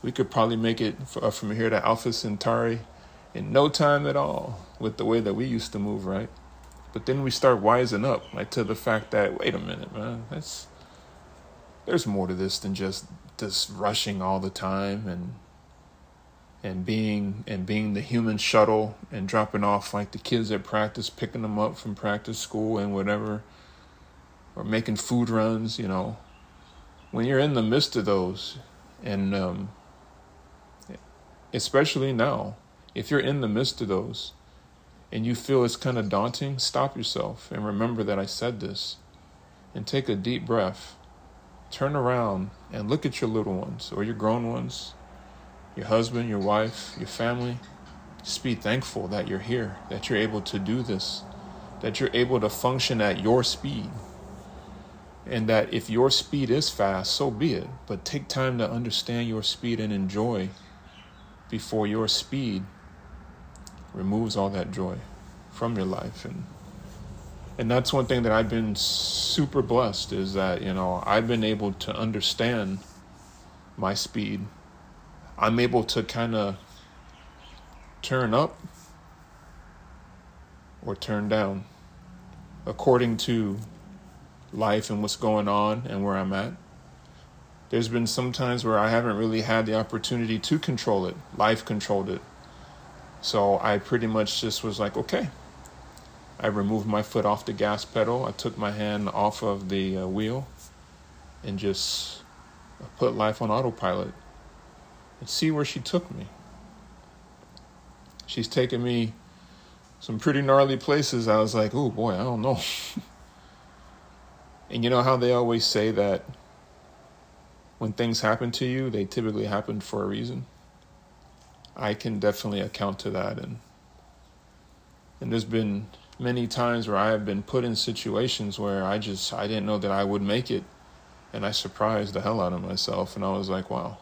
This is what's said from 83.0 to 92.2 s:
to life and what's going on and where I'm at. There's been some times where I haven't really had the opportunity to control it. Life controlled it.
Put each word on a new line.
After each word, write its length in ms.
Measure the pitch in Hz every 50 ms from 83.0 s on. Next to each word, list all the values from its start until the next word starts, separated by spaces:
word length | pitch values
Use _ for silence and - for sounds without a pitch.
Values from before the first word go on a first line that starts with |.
| 123 120 113
to 400 | 110 - - 120 113 110 104 98 104 113 - - - - - - - - - - - - - - - - - -
life 380 | 98 110 107 101 107 104 -
and 100 | 113 101
what's 160 | 104 104 -
going 320 | - - 113 107 107 104 101
on 360 | 101 104 104 107 107 117 120 -
and 160 | - 98 98
where 140 | 101 98 95
I'm 160 | 95 95 98
at. 180 | 95 101 - 175 - - - - - - - - - - - - - - - - - - - - - - -
There's 180 | - 113 117 110
been 180 | 117 120 117
some 260 | 113 - - 123 127 123
times 320 | - 131 123 123 120 107
where 140 | 113 110 104
I 100 | 104 107
haven't 300 | 113 117 120 120 107 101
really 240 | 110 110 110 113 113
had 240 | 117 113 113 110
the 80 | 110 107
opportunity 640 | 110 110 - - 110 - - 127 120 117 110 113 107
to 200 | - - 156 156
control 460 | - - 135 113 - - 107 98 92
it. 100 | 90 90 - - - -
Life 300 | - 104 107 113 110 -
controlled 420 | - 113 104 98 - 107 98 98 95
it. 140 | 92 85